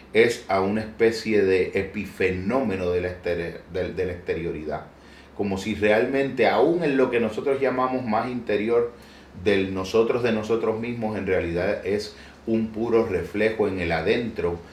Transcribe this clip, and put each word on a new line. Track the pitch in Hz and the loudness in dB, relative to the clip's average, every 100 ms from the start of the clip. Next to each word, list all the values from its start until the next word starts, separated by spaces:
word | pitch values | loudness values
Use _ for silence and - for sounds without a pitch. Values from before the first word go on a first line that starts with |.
| - | 0
es | 107 117 - - | 4 4 2 -2
a | 98 | 0
una | 98 110 | 0 -2
especie | 107 - 113 113 110 104 | -4 2 2 2 0 4
de | 95 92 90 | 4 4 2
epifenómeno | 98 95 104 90 - 92 92 95 135 113 92 90 | -2 -4 -6 -8 -2 -2 0 -2 0 0 -2 0
de | 90 | 0
la | 90 | -2
exter-, | 90 87 85 82 85 - | -4 -4 -4 -4 -10 -8
de, | 90 85 | -6 -4
de | 87 90 | -4 -4
la | |
exterioridad. | 87 - 80 82 76 78 76 - - - - - - | -4 -6 -4 -4 -6 -6 -8 -10 -20 -20 -20 -12 -6
Como | 101 95 | -4 -2
si | 110 | -4
realmente, | 90 104 107 123 135 139 117 110 | 0 2 4 2 0 0 2 2
aún | 107 147 175 | 4 4 4
en | 156 131 | 2 2
lo | 120 | 2
que | 120 | 2
nosotros | 110 131 139 127 | 0 -2 0 2
llamamos | 127 127 127 127 117 | 0 0 0 -2 0
más | 107 123 | 0 0
interior | 123 110 104 107 120 - - - - - 92 | -4 -2 -2 2 2 0 -4 -20 -20 -20 -4
del | 98 98 95 | 2 2 2
nosotros | 95 92 113 117 123 | -4 0 2 2 2
de | 120 | 0
nosotros | 110 107 110 110 110 | 0 0 0 0 -2
mismos, | 120 117 110 104 | -4 -4 -4 -4
en | 95 | 0
realidad | 92 85 85 95 - | 0 0 -2 0 -2
es | 92 104 - - - - - | -2 -2 -4 -12 -20 -10 -2
un | 113 110 | 0 0
puro | 107 113 117 120 | -4 2 2 2
reflejo | 90 87 104 110 107 101 | -2 -4 0 0 2 0
en | 95 | 0
el | 85 | -2
adentro | 82 92 123 113 - 87 85 - | 0 0 0 -2 -4 -4 -4 -10